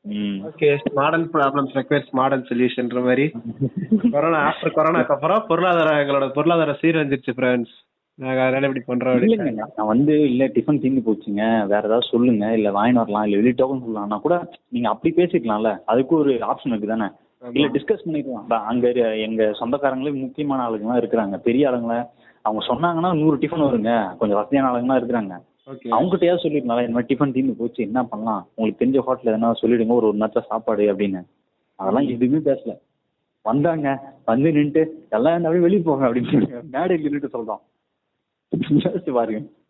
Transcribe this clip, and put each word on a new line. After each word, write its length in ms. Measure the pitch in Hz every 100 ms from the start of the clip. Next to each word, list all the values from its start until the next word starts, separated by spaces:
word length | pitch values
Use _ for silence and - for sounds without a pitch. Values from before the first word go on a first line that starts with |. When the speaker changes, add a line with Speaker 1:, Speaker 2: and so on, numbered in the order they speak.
Speaker 1:
ம். 380 | 104 104 104 98
Speaker 2:
ஓகே, 340 | 156 156 151 143 -
மாடர்ன் 360 | 143 147 165 165
ப்ராப்ளம்ஸ் 420 | 165 139 143 135
ரெக்வயர்ஸ் 360 | 135 127 147 143
மாடர்ன் 320 | 135 131 131
சொல்யூஷன்ற 600 | 123 120 123 127 123 123
மாதிரி. 280 | 127 127 147
Speaker 1:
<laughs> 840 | 117 120 - 135 - 190 214 240
Speaker 2:
கொரோனா, 400 | 147 156 160 147
after 120 | 160
கொரோனாக்கு 420 | 165 - 156 165 -
அப்புறம் 380 | 139 151 208 214
பொருளாதாரம், 520 | 165 185 175 156 147
எங்களோட 340 | 143 139 135
பொருளாதாரம் 440 | 139 151 170 151 139
சீரழிஞ்சிருச்சு 520 | 165 165 147 135 - 123
ஃப்ரெண்ட்ஸ். 540 | 127 123 117 - _ _ _
நாங்க 320 | - 135 131 131
அதனால 200 | 131 139
இப்படி 180 | 131 120
பண்றோம் 200 | 123 120
அப்படி. 280 | 127 196
Speaker 1:
இல்லைங்க, 180 | 220 165
நான், 180 | 107 107 -
நான் 100 | 107
வந்து, 440 | 113 147 151 147
"இல்ல 160 | 123 131
டிஃபன் 340 | 120 117 147
தீர்ந்து 320 | 127 135 113
போச்சுங்க, 480 | 104 - 101 113 113
வேற 260 | 101 104 107
ஏதாவது 200 | 113 120
சொல்லுங்க, 420 | 117 123 110 104
இல்ல 160 | 113 104
வாங்கிட்டு 220 | 101 113
வரலாம், 320 | 123 107 104
இல்ல 120 | 107 101
வெளியே 160 | 117
டோக்கன் 300 | 123 131 135
சொல்லலாம்னா" 380 | 120 107 104 104
கூட 320 | 151 175 170 - _
நீங்க 200 | 123 120
அப்படி 260 | 107 165
பேசிக்கலாம்ல, 640 | 165 175 175 113 107 110 101 -
அதுக்கு 300 | 117 135 165
ஒரு 160 | 143
ஆப்ஷன் 360 | 123 110 127 143
இருக்கு 180 | 110 104
தானே? 180 | 110
Speaker 2:
ஆமா. 460 | 101 - _ _ 123
Speaker 1:
இல்ல 140 | 123 143
டிஸ்கஸ் 380 | 127 - 214
பண்ணிக்கலாம். 420 | 170 151 131 117 101
ப-, 140 | 113
அங்க 260 | 107 120 120
இரு-, 320 | 123 117 110
எங்க 240 | 107 110
சொந்தக்காரங்களே 760 | 110 104 117 143 139 131 143 139
முக்கியமான 480 | 131 135 147 135 120
ஆளுங்கலாம் 340 | 113 110 123
இருக்கிறாங்க, 340 | 113 123 104 95
பெரிய 340 | - 123 143
ஆளுங்கள 360 | 123 117 117 120 _ _ _
அவங்க 240 | 110 107 -
சொன்னாங்கன்னா 520 | 123 170 165 175 165
நூறு 180 | 156 190
டிஃபன் 260 | 151 170
வருங்க, 540 | 143 120 107 117 98 87
கொஞ்சம் 220 | 107 101
வசதியான 320 | 104 139 135
ஆளுங்கலாம் 320 | 123 123 131
இருக்கிறாங்க. 400 | 117 120 101 87 _ _ -
Speaker 2:
ஓகே. 220 | 135 117
Speaker 1:
அவங்ககிட்டயாவது 520 | 110 190 175 170 175
சொல்லிருக்கலாம்ல, 380 | 170 147 127 120
"இந்த 100 | 120
மாதிரி 240 | 117 117
டிஃபன் 180 | 127 143
தீர்ந்து 220 | 127 135 110
போச்சு, 240 | 117 -
என்ன 220 | 107 123
பண்ணலாம், 440 | 123 107 113 104 87
உங்களுக்கு 300 | - 110 101
தெரிஞ்ச 180 | 131 135
ஹோட்டல் 320 | 123 127 113
எதனா 180 | 110 113 113
சொல்லிடுங்க, 260 | 113 120 113
ஒரு, 200 | 120 110
ஒரு 120 | 104
நேரத்துல 280 | 107 120 -
சாப்பாடு" 460 | 113 113 107 104
அப்படின்னு. 340 | 98 101 92 87 _ _ _ _ _
அதெல்லாம் 280 | 95 110
Speaker 2:
ம். 40 | 139
Speaker 1:
எதுவுமே 440 | 120 123 156 147
பேசல. 260 | 135 120 - _ _ _ _ _ _
வந்தாங்க, 720 | 110 131 156 165 143 135 - -
வந்து 260 | - 113 156
நின்னுட்டு, 360 | 147 147 151 160 - -
"எல்லாம் 240 | 107 139
என்ன 140 | 170 170
அப்படியே 100 | 175
வெளியே 240 | 170 202
போங்க" 240 | 165 139 131
அப்படின்னு 560 | 123 123 143 - 120 143
மேடையில் 420 | 131 175 170 147
நின்னுட்டு 200 | 143 139
சொல்றோம். 280 | 120 110 104 _ _ _ _ _ _ _ _ _ -
யோசிச்சு 560 | - 147 180 175 175
பாருங்க. 360 | 123 110 107 143 _